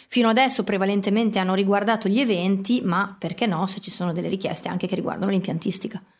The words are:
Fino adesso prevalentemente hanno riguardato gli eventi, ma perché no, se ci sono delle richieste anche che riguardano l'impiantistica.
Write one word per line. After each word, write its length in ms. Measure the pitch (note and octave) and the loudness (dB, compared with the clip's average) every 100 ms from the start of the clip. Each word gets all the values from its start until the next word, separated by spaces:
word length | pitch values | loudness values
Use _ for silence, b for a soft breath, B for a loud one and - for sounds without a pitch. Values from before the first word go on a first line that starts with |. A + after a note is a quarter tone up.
| - | -4
Fino 200 | - A3+ | 2 4
adesso 340 | A3+ C4 C4 | 4 4 2
prevalentemente 760 | G3+ G3+ G3 G3+ G3 G#3 A3+ F#3+ | 0 0 2 2 2 2 2 2
hanno 160 | F#3 | 2
riguardato 540 | F#3+ G3 G3+ G3+ A3+ G3+ | 2 2 2 2 0 2
gli 120 | G#3+ | 2
eventi, 600 | C4 F#3 F3+ G3 G3 B3 | 2 2 2 0 2 0
ma 320 | - F3 G3 - | 2 0 -2 -4
perché 280 | E3 E3 A#3 | -8 -2 -2
no, 200 | E3 F#3+ | 0 -2
se 140 | - | -4
ci 100 | - | -10
sono 220 | - F3+ | -4 -4
delle 160 | E3+ E3+ | -2 -4
richieste 400 | F#3+ - E3 - | -4 -4 -6 -6
anche 180 | F3+ F#3 | -4 -2
che 80 | |
riguardano 360 | G3+ - - G3 | -2 -4 -2 0
l'impiantistica. 720 | G3 F3+ E3 G#3 - - - b b | 0 0 -4 -4 -4 -6 -10 b b